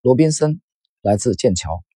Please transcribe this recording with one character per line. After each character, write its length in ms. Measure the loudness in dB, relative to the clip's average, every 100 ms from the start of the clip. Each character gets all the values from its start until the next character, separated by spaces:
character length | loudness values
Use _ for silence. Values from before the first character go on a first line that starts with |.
罗 160 | 2 4
宾 160 | 2
森， 280 | 2 -2 -2 _ _ _ _
来 140 | -2 -2
自 200 | -2 -2
剑 180 | 0
桥。 300 | -2 -4 -10 -12